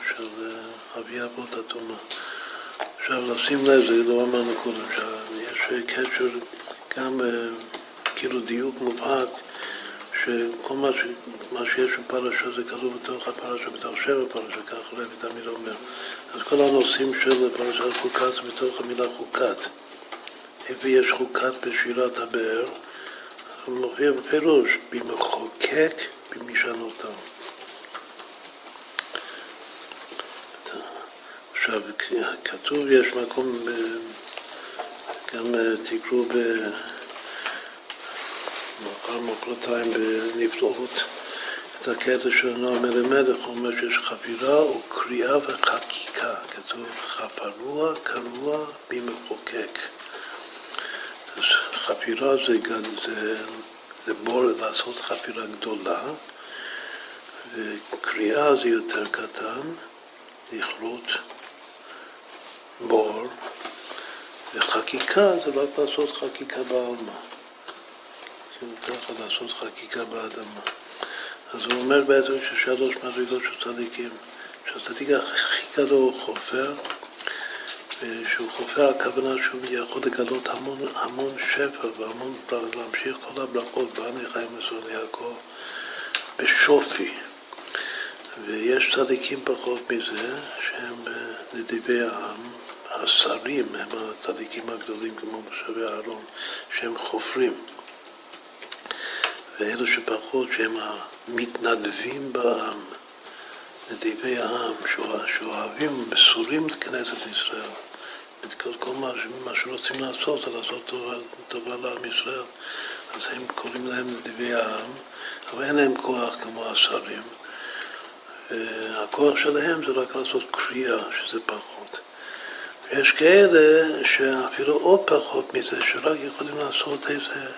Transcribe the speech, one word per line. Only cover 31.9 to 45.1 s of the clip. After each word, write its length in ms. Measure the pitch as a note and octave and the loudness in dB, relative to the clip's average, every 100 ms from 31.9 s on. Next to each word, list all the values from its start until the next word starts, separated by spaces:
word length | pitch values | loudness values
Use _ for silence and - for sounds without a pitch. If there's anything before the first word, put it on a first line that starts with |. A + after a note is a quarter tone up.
| G#2 - A#2+ - - | -6 -2 0 -2 -4
כתוב, 480 | - - - D3 C#3 | -6 -4 -2 0 8
יש 220 | C3+ B2+ | 8 8
מקום, 520 | B2 A#2+ - C3 A#2+ A#2 | 2 -2 0 0 -2 -2
ב-, 1700 | A#2 A2+ A#2 A2+ A2 - - - - - - - - - - - A#2+ | -2 -2 -4 -8 -12 -12 -12 -12 -12 -12 -10 -10 -10 -10 -10 -8 -4
גם, 200 | A#2 A#2+ | 0 2
אה, 60 | A2+ A2 | 4 2
תקראו 400 | - A2+ - B2 | -2 -4 0 2
ב-, 460 | A#2 A#2+ A#2 A2+ G#2+ G#2+ - - - - - - - - - - - - - - - - - - - - | 4 2 2 0 -2 -4 -8 -12 -12 -12 -10 -8 -6 -6 -10 -16 -14 -12 -10 -10 -8 -6 -6 -6 -8 -8
מחר, 360 | G#2 G2+ - A#2+ | -8 -6 -4 -2
מחרתיים 760 | A#2 G#2+ - A#2 A#2+ A#2+ A#2 | -2 -4 -4 -6 -2 0 2
בנפלאות, 1080 | A2 A2 A2 A2+ A#2 A2+ - A#2 A#2 B2 - - - - - - - - - | 2 2 2 0 2 0 4 2 2 -2 -2 -4 -4 -10 -8 -6 -6 -8 -8
את 60 | - | -4
הקטע 420 | A2+ B2+ B2+ B2+ - | 0 2 4 4 4
של 120 | B2+ A#2+ | 4 2
נועם 280 | B2 A#2+ B2 | 2 2 4
אלימלך, 600 | A#2+ B2 C#3 C3 A#2+ - | 4 6 6 6 4 0
הוא 100 | A#2+ | -2
אומר 240 | A#2+ A#2 | -2 0
שיש 180 | A#2+ - | 2 2
חפירה 680 | - A2+ A#2 A#2 C3 D3 D3+ | 0 -6 -6 0 6 8 8
וקריאה 720 | A#2+ - - A#2+ | 4 -4 -4 -2